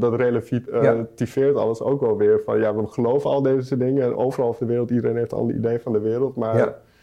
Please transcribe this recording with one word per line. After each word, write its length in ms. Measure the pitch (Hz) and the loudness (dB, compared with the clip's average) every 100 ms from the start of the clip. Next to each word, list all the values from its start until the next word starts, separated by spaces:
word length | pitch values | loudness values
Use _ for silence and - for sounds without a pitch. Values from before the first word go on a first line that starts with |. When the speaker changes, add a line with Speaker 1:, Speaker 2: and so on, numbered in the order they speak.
Speaker 1:
dat 120 | 120 | 0
relativeert 1400 | 117 123 120 - 123 - 117 113 117 113 - 120 - 139 135 | 2 0 0 -2 -4 -4 0 2 2 -2 -6 -4 0 2 2
Speaker 2:
Ja. 60 | |
Speaker 1:
alles 200 | 107 117 | 0 -2
ook 200 | 113 139 | -2 0
wel 160 | 123 104 | 0 2
weer. 240 | 104 107 - | 4 4 2
Van, 140 | 110 | 0
ja, 160 | 107 107 | 0 0
we 120 | 107 | -4
geloven 420 | - 120 123 - | -2 0 0 0
al 120 | 139 | 0
deze 360 | 135 135 127 135 | 2 0 0 -2
dingen 260 | 123 139 | 0 0
en 120 | 123 107 | 0 0
overal 340 | 127 135 120 | -2 0 -2
op 80 | 117 | -2
de 80 | 117 | -2
wereld, 240 | 120 120 | -2 0
iedereen 260 | 123 120 117 | 0 0 -2
heeft 160 | 117 | -2
al 160 | - 117 | -2 -2
een 60 | 117 | -2
idee 240 | 113 117 | -2 -2
van 140 | 127 | -2
de 60 | 107 | -2
wereld, 360 | 107 117 135 120 | 0 0 -2 -2
maar, 220 | 113 113 | -2 2
Speaker 2:
Ja. 200 | 117 - - _ | 0 -2 -16 _